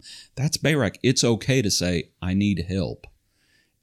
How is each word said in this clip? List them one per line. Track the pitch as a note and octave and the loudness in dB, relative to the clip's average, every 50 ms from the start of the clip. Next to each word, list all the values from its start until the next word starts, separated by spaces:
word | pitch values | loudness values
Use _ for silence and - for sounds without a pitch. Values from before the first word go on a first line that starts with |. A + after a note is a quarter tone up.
| - - - - - _ _ | -16 -20 -20 -20 -20 _ _
That's | - B2+ D#3 - - | -4 -4 -2 -2 0
Barak. | - C#3 D#3 D3 A#2+ G#2+ - - - | 0 0 2 2 0 0 -2 0 0
It's | A#2+ C3 - - | 2 2 4 2
okay | A#2+ A#2 G#2 - - C3 C3+ A#2 | 2 2 0 2 0 2 2 2
to | G2 | 0
say, | F2+ - F2 F2+ F2+ E2+ - - _ _ | 0 0 0 0 0 -2 -4 -6 _ _
"I | - F2+ F#2 | -4 -2 0
need | G2 G2+ G#2 G2+ E2+ E2+ F2+ | 2 2 2 0 0 -2 -4
help." | F#2 G2 F2 A#1 A1 - - - _ _ _ _ _ _ _ _ _ _ _ _ _ _ | -4 -4 -4 -4 -6 -10 -14 -20 _ _ _ _ _ _ _ _ _ _ _ _ _ _